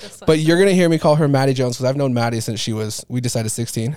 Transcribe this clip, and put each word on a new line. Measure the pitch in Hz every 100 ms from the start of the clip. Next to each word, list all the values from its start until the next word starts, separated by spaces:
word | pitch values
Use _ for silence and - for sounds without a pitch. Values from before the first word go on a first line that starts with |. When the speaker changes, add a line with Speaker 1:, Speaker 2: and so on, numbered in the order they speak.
Speaker 1:
Just | 202 -
Speaker 2:
But | -
Speaker 1:
Swenson. | 156 156
Speaker 2:
you're | 170
gonna | 196
hear | 185 170
me | 160
call | 165 151
her | 147
Maddie | 139 135
Jones | 131 123 123
'cause | 127
I've | 139
known | 139
Maddie | 120 117 117
since | 110 110
she | -
was, | 110 110 - -
we | 123
decided | 120 117 110
sixteen. | - 117 117 113